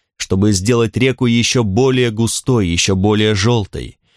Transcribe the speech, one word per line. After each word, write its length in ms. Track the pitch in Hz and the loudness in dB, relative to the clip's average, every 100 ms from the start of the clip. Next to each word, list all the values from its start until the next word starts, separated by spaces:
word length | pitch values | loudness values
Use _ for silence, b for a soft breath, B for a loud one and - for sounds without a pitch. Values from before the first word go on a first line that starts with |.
| _ - | _ -14
чтобы 380 | - 95 107 | -4 0 2
сделать 420 | 98 98 120 113 - | 0 0 0 0 0
реку 300 | 127 127 123 | -2 0 0
ещё 380 | 117 110 127 | 0 0 0
более 460 | 110 95 135 127 120 | 0 2 2 2 -2
густой, 580 | 107 117 - - 123 90 | -2 -4 -4 -2 0 0
ещё 280 | 85 - 95 | 0 0 0
более 400 | 101 107 107 107 | 2 2 2 0
жёлтой. 640 | 107 120 95 73 60 - _ | 0 0 -2 -10 -14 -16 _